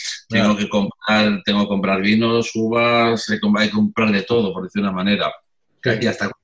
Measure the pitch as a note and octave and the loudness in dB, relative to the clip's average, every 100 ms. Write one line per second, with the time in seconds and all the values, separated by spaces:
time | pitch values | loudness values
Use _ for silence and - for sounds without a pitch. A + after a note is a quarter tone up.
0 | - - _ A3 G#3 D3 G#2 G#2 G2+ - | -12 -12 _ 0 2 0 0 0 -2 -4
1 | - G#2+ G#2+ G2+ G#2 G2+ G2+ G2 F#2+ F#2+ | 0 2 2 0 -2 0 0 0 0 0
2 | G2+ A2 A2+ A#2 A2+ A2+ A2 A#2 A#2 A#2 | 2 2 2 2 0 -2 0 2 2 2
3 | A#2 A2 - G#2+ G#2 G#2 G#2+ G#2+ G#2 - | 2 0 -2 -2 2 2 2 2 0 2
4 | A2 G2+ - A#2+ G2+ F2+ F2+ G#2 G2+ F#2 | 0 0 0 0 0 -4 -6 -4 -2 -2
5 | G2 G2+ D2+ - _ _ _ _ C3 A2 | -2 0 -2 -6 _ _ _ _ -2 0
6 | A#2 - G2 - | -2 -2 -8 -8